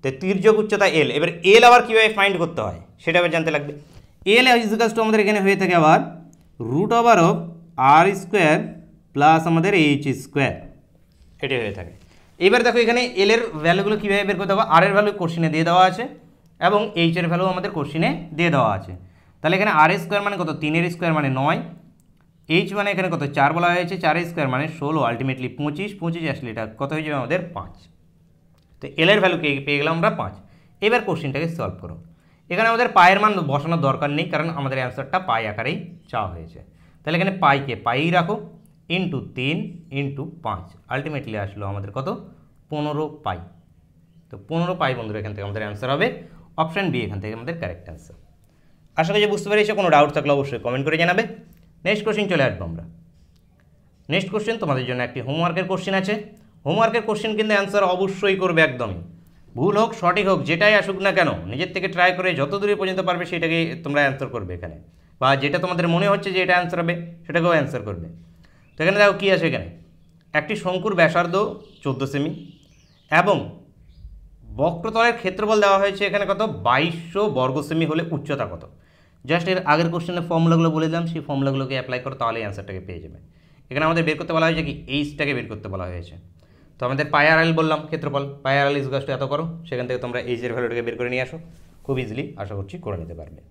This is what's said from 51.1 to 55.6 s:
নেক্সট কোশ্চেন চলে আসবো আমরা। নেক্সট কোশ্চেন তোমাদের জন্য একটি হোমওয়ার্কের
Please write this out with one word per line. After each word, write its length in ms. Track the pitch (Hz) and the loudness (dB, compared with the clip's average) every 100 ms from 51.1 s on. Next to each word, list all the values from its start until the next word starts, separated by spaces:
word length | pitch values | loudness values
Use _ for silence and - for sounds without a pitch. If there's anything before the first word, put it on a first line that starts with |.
| 185 226 - - - - _ 175 | 2 -2 -8 -20 -20 -20 _ -4
নেক্সট 180 | 214 214 | -2 -2
কোশ্চেন 200 | 214 196 | -2 0
চলে 120 | 170 127 | 0 0
আসবো 160 | 87 85 | -2 -8
আমরা। 140 | 82 - - - _ _ _ _ _ _ _ _ _ - | -10 -14 -20 -20 _ _ _ _ _ _ _ _ _ -4
নেক্সট 160 | 160 190 | -4 -2
কোশ্চেন 220 | 208 208 226 | -4 -4 -4
তোমাদের 220 | 180 131 123 | -2 -2 -2
জন্য 100 | 123 123 | -4 -4
একটি 120 | 131 120 | -6 -6
হোমওয়ার্কের 380 | 156 170 165 | -2 -2 -2